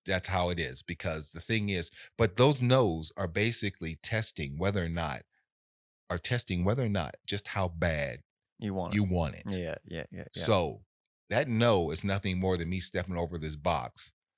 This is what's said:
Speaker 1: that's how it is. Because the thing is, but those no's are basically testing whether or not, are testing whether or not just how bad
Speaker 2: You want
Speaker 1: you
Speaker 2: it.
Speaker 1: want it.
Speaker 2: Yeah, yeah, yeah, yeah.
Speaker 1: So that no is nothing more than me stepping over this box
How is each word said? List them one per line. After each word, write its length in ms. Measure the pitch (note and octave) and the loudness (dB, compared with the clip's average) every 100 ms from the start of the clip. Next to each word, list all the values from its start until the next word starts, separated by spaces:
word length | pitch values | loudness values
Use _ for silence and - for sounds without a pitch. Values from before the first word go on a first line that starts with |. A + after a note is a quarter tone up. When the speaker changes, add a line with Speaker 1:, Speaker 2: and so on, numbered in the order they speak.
| - | -2
Speaker 1:
that's 220 | F#2 - | -2 2
how 220 | F#2+ F2+ | 2 2
it 80 | E2+ | 0
is. 220 | C2+ C2 | -4 -6
Because 480 | - E2+ F2+ D#2+ D2+ | -8 -6 -4 -4 -6
the 80 | E2 | -10
thing 280 | - A2+ G2+ | -2 0 0
is, 200 | F#2 E2+ - - - | -2 -4 -8 -12 2
but 200 | A2+ F#2 | 2 8
those 240 | C3+ C3+ | 6 6
no's 480 | B2 C3 A2 E2 D#2 - | 6 6 6 2 -4 -6
are 100 | F#2 | -4
basically 680 | F#2+ A2+ A#2 G2+ - E2 D#2+ | 0 0 0 -2 -4 -6 -6
testing 600 | - A2+ A2 - C#2+ C#2+ | -4 -2 -2 -4 -6 -2
whether 260 | F#2+ G2+ | 0 0
or 40 | E2 | -2
not, 340 | E2+ D#2 - - _ _ _ _ _ _ _ - | -2 -4 -6 -10 _ _ _ _ _ _ _ -6
are 80 | F2+ | -6
testing 460 | - A#2+ - F2+ | -2 -2 0 0
whether 200 | F2+ B2+ | 2 0
or 40 | A#2 | 0
not 260 | G2 C#2+ - - | -2 -2 -8 -6
just 220 | G2+ - | -6 -4
how 200 | G#2 F#2 | -2 -2
bad 540 | E2 E2+ D#2 C#2+ A1+ - _ _ - | 0 0 0 -4 -8 -16 _ _ -10
Speaker 2:
You 140 | G#2+ | -6
want 200 | F#2+ E2+ | -4 0
Speaker 1:
you 100 | G#2 | 0
Speaker 2:
it. 60 | G2 | 2
Speaker 1:
want 240 | F2+ D2+ - | 2 0 -4
it. 60 | - | -6
Speaker 2:
Yeah, 300 | F#2+ E2+ - | -6 -4 -8
yeah, 200 | - E2 - | -8 -10 -10
yeah, 140 | F#2 - | -12 -4
yeah. 80 | - | 0
Speaker 1:
So 400 | - G2 D#2 G#1+ - _ _ _ - | 4 4 2 -4 -16 _ _ _ -4
that 180 | G#2+ D3 | -2 0
no 420 | A2+ A#2+ G2 D#2+ | 4 6 6 2
is 120 | D#2 | 0
nothing 340 | G2 G2 G2 F2+ | -2 -2 0 0
more 160 | F#2 F2+ | 0 0
than 120 | E2+ | -2
me 100 | F#2 | -2
stepping 380 | - F#2 F2+ E2+ | -2 -4 -4 -4
over 200 | E2+ E2+ | -4 -4
this 180 | D#2 D2+ | -6 -2
box 560 | E2 D#2 A#1+ - - - _ | 0 0 -2 -10 -14 -16 _